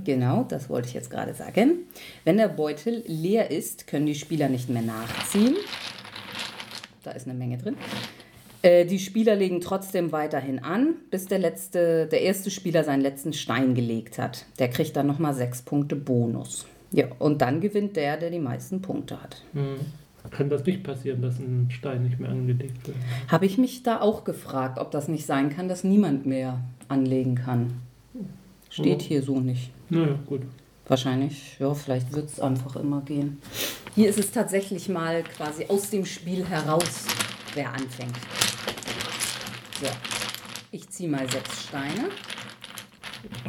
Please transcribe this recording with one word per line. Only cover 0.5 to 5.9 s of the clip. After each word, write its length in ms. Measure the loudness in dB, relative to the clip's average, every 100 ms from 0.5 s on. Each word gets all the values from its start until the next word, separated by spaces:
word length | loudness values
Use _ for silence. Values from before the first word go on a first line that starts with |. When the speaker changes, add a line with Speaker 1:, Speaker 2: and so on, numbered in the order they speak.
| -4 -4
Speaker 1:
wollte 180 | -4 -4
ich 80 | -8
jetzt 160 | -8
gerade 240 | -6 -6 -8
sagen. 380 | -2 4 6 4 -2 -16 -18 -2
Wenn 140 | 2 4
der 100 | 4
Beutel 560 | 2 -2 -2 -4 -4 -4
leer 460 | -2 2 2 2
ist, 340 | -2 -4 -10 -4
können 220 | 0 0
die 80 | -2
Spieler 340 | -2 0 2
nicht 200 | 0 -2
mehr 120 | -2
nachziehen. 760 | -2 -4 -6 -6 0 4 6 4 -2 -8 -10